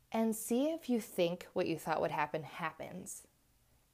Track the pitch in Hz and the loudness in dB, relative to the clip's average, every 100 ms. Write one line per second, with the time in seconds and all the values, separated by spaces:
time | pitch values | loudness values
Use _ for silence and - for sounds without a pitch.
0 | - 226 226 220 - 240 294 320 - 240 | -4 2 2 2 2 4 4 0 0 0
1 | - - 170 180 - 185 175 160 175 156 | 0 2 2 2 -4 -2 0 0 0 0
2 | 170 151 151 160 143 - 160 - - 180 | 2 0 0 -2 -6 -6 -6 -6 -10 -10
3 | 202 - - _ _ _ _ _ _ | -12 -14 -16 _ _ _ _ _ _